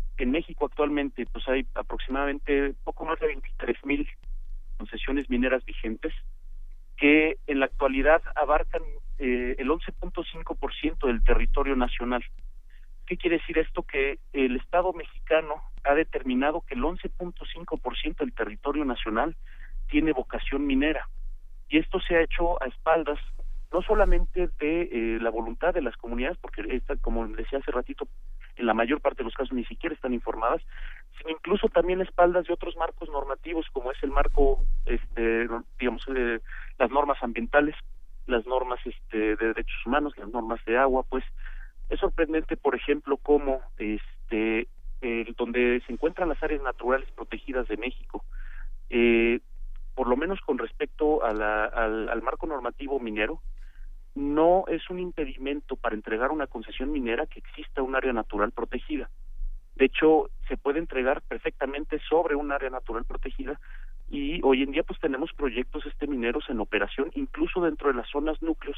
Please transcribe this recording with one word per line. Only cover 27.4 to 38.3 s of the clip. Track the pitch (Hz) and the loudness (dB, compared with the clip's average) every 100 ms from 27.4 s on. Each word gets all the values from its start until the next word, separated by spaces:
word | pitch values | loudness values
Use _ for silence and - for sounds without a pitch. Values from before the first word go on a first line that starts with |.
| 117 139 | -4 -4
hace | - | -2
ratito, | 123 127 - - - - - - - | -2 -4 -6 -10 -10 -12 -12 -12 -2
en | 117 | 2
la | 110 | 4
mayor | 120 147 | 4 2
parte | 139 - | 0 0
de | 123 | -4
los | |
casos | - 131 | -4 -4
ni | 127 110 | -2 -4
siquiera | - 160 151 | -4 -6 -4
están | 131 | -2
informadas, | 117 113 110 117 160 - - - - - - | -2 -2 -2 0 0 -4 -10 -10 -10 -16 -12
sino | 160 | -8
incluso | 160 330 202 220 | -4 0 2 4
también | 170 170 185 | 4 4 2
a | |
espaldas | 185 - 175 180 175 | 2 6 6 6 2
de | |
otros | 170 175 170 | -2 -2 -4
marcos | 160 - 160 | -4 -4 -6
normativos, | 143 139 135 160 165 156 | -4 -4 -6 -4 -4 -4
como | 135 123 | -4 -6
es | 139 | -4
el | 139 | 0
marco, | 139 143 - 131 131 - - 123 | 4 6 8 8 8 6 4 2
este, | 120 - 117 113 113 117 117 - - | 0 0 0 2 2 0 -2 -6 -2
digamos, | 123 113 139 131 | -2 -2 -4 -2
eh, | 120 113 - - - - | 0 -2 -6 -10 -6 2
las | 120 | 4
normas | 139 143 131 | 4 2 2
ambientales, | 120 113 117 143 147 151 - - - - | -2 -2 4 4 4 0 -10 -12 -12 -8
las | - | 0